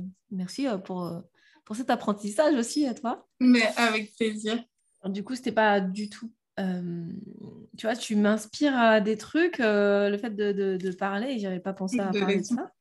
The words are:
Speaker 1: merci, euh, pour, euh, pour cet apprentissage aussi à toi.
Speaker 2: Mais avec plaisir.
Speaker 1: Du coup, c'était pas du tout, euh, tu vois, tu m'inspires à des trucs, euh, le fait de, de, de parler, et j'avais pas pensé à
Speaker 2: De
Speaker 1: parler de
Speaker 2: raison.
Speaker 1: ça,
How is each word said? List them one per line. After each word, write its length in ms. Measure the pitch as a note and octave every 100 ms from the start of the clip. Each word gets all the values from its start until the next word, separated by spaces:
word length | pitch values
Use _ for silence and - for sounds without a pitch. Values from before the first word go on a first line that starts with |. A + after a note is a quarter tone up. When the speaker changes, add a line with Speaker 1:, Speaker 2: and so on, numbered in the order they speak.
| F#3 - _
Speaker 1:
merci, 340 | F#3+ F#3 - C#4
euh, 120 | G3
pour, 260 | F#3+ F3+
euh, 160 | F3 E3+ - _ _ _ _
pour 100 | G#3+
cet 140 | C4
apprentissage 680 | B3 - G3+ G3+ G#3+ D4+ C4+
aussi 320 | A#3 D4 C#4
à 60 |
toi. 340 | A3+ A#3 D#4+ - _
Speaker 2:
Mais 260 | B3+ B3 A3 B3+
avec 400 | A#3 A3 G#3+ -
plaisir. 480 | A3 G#3+ G#3+ A#3 - _ _ _ F#3+
Speaker 1:
Du 180 | G3
coup, 120 | G3+ B3+
c'était 160 | A#3
pas 300 | A3 G#3+ G3+
du 300 | F#3+ F#3+ G#3
tout, 200 | - A3+ - _ -
euh, 480 | F#3+ F3+ F3 E3+ E3 - - - - - - -
tu 120 | A3
vois, 80 | A#3+
tu 200 | - G#3
m'inspires 600 | G#3 G#3+ - - D4 C4
à 240 | A3+ A3
des 160 | G#3 A3
trucs, 420 | - D4+ F4 E4+
euh, 520 | A3 G#3 G3+ G3+ G3+
le 60 | G3+
fait 100 | A#3
de, 220 | G#3 G#3
de, 260 | G3 G3 F#3
de 140 | F#3
parler, 420 | F3+ G3 G3+ B3+
et 60 | B3
j'avais 200 | G3 F3+
pas 140 | G3
pensé 260 | F#3+ F#3+ A#3+
à 120 | G3
Speaker 2:
De 80 | G3+
Speaker 1:
parler 160 | G3 G3
de 40 |
Speaker 2:
raison. 140 | G3 A#3+
Speaker 1:
ça, 160 | F#4+ -